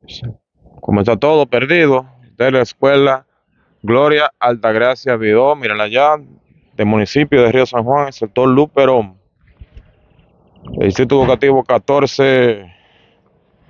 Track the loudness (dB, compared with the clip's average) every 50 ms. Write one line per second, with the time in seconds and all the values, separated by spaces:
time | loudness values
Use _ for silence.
0 | -20 -20 -18 -16 -14 -16 -16 -18 _ _ _ _ _ -20 -20 -14 -8 -4 -4 -2
1 | -2 -2 -2 0 0 0 2 0 0 0 -2 -4 -2 -2 0 0 2 2 0 -2
2 | -4 -8 _ _ -20 _ _ -4 -2 0 0 0 -2 -4 -4 _ 0 2 2 2
3 | 2 0 -2 -4 -6 _ _ _ _ _ _ _ _ _ _ _ -4 -2 0 2
4 | 2 2 2 0 0 -2 -4 _ -2 -2 -2 -2 -2 -2 0 0 0 -2 -2 -2
5 | -4 -4 -4 -2 0 2 2 2 2 2 0 -2 -4 -4 -4 -4 -4 -2 0 0
6 | 2 2 0 -2 -6 -14 -20 _ _ _ _ _ _ _ _ -2 0 0 0 0
7 | -2 0 0 -2 0 2 2 2 2 4 2 2 0 0 -2 -4 -2 -2 -2 -2
8 | -2 -4 -8 -10 -10 -6 -2 -2 0 2 2 2 0 0 _ 0 2 2 2 0
9 | -2 -4 -12 _ _ _ _ _ _ _ _ _ -20 -20 _ -20 -20 _ _ _
10 | _ _ _ _ _ _ _ _ _ _ _ _ -20 -14 -6 -4 -4 -2 -2 -2
11 | 0 0 2 2 2 2 0 0 0 0 0 0 0 -2 -2 -2 -2 -2 -2 0
12 | -2 -2 -2 0 0 2 2 2 2 0 -2 -4 -10 -18 -20 _ _ _ _ _
13 | _ _ _ _ _ _ _ _ _ _ _ _ _